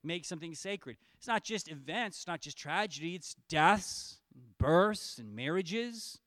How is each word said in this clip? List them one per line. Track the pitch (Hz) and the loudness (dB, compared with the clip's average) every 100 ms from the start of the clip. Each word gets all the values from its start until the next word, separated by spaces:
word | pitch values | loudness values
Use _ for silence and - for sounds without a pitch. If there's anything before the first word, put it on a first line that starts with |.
make | 156 175 | -4 -6
something | 151 170 165 | -6 -8 -8
sacred. | 156 196 202 135 110 _ _ | -10 -8 -8 -8 -16 _ _
It's | - | -2
not | 226 | -2
just | - 214 156 | 0 -6 -6
events, | 151 135 196 220 - | -10 -6 -4 -4 -6
it's | - | -8
not | 170 | -8
just | 147 - | -8 -12
tragedy, | 151 170 214 139 165 | -2 -2 -2 -4 -6
it's | 180 - - _ | -6 -10 -16 _
deaths, | 156 160 196 - - - - _ | 8 8 8 2 -8 -10 -16 _
and | 127 123 _ | -20 -20 _
births, | 139 165 208 214 - - | 6 8 6 2 -8 -12
and | 110 | -10
marriages. | 107 135 180 165 220 240 226 - - | -6 -2 0 0 -2 -2 -6 -12 -14